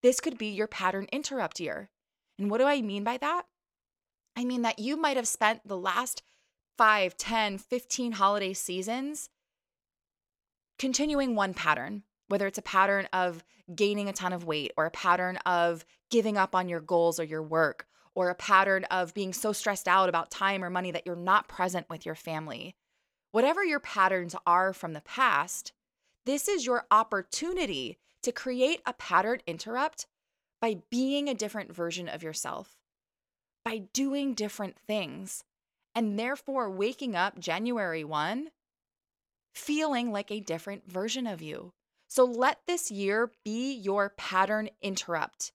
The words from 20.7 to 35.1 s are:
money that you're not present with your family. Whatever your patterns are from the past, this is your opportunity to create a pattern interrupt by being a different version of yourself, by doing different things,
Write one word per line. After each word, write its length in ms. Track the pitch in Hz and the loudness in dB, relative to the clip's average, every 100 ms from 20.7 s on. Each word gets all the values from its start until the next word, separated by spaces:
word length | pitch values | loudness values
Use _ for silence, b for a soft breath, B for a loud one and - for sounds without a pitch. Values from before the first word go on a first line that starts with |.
money 180 | 180 180 | -4 -4
that 160 | 170 - | -6 -6
you're 100 | 175 | -6
not 320 | 180 202 - | 2 2 2
present 400 | - 185 185 - | -2 -2 -2 -6
with 180 | 160 - | -12 -8
your 80 | 160 | -10
family. 600 | - 156 156 117 117 - _ _ _ _ _ | -6 -8 -8 -12 -14 -18 _ _ _ _ _
Whatever 320 | 214 254 339 | 2 4 4
your 160 | 392 285 | 0 0
patterns 560 | - 214 190 190 175 180 - | -2 2 4 4 -2 -4 4
are 260 | 175 185 | 4 4
from 200 | 185 165 | 0 -8
the 80 | 156 | -10
past, 680 | - - 254 143 165 - - _ _ _ _ _ - | -12 0 2 2 0 -6 -12 _ _ _ _ _ -2
this 220 | 285 - | -2 0
is 180 | 403 240 | -2 0
your 220 | 240 - | -2 6
opportunity 1120 | 214 220 202 185 - 320 370 302 151 127 170 _ _ | 4 6 -2 -4 -6 -4 -2 -2 -4 -8 -10 _ _
to 80 | - | -4
create 500 | 240 - 254 262 339 - | -4 -4 2 2 2 -4
a 80 | |
pattern 460 | 247 - 175 202 247 - | -8 2 2 2 -2 -4
interrupt 600 | 165 - 240 302 - - _ _ _ _ _ | -10 -6 -2 -2 -4 -16 _ _ _ _ _
by 220 | 226 202 - | -2 -2 -4
being 400 | 240 262 285 285 | -2 0 0 -2
a 60 | 262 | -4
different 360 | 214 214 196 | -6 -8 -10
version 360 | 170 170 170 175 | -6 -4 -4 -8
of 140 | 156 | -8
yourself, 540 | 160 156 - - 190 _ _ _ _ _ _ _ _ _ | -8 -8 -6 -8 -10 _ _ _ _ _ _ _ _ _
by 140 | - 220 190 | -8 -8 -6
doing 400 | - 277 277 277 | -4 -2 0 -2
different 440 | 240 208 - 202 - | -2 -4 -4 -8 -10
things, 640 | _ 214 170 | _ -4 -4